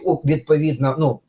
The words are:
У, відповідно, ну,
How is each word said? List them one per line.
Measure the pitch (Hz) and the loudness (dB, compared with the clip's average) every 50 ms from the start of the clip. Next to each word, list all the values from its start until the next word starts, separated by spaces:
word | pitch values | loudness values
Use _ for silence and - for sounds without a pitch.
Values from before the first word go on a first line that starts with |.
| - | -2
У, | 180 160 | -2 -2
відповідно, | - - 143 156 147 - - 156 147 151 156 139 120 139 135 143 156 | 0 0 0 -2 0 0 0 0 2 2 0 0 0 -2 -2 0 0
ну, | 160 135 110 - _ | 0 -2 -2 -4 _